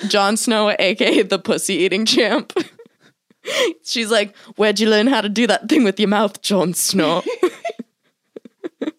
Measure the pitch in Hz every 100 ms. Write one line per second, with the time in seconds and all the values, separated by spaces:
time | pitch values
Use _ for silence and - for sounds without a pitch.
0 | 202 202 196 220 - 220 208 - 185 220
1 | 226 254 196 190 - 175 - 175 185 190
2 | 220 - 214 254 - - - _ - _
3 | _ _ _ _ - 571 466 - - 240
4 | 214 220 208 - - - 214 208 220 214
5 | 240 226 208 208 240 190 220 302 208 196
6 | 196 208 208 - - 196 165 170 - 196
7 | 151 175 - 480 359 - 659 - - _
8 | _ _ _ - - _ - - 311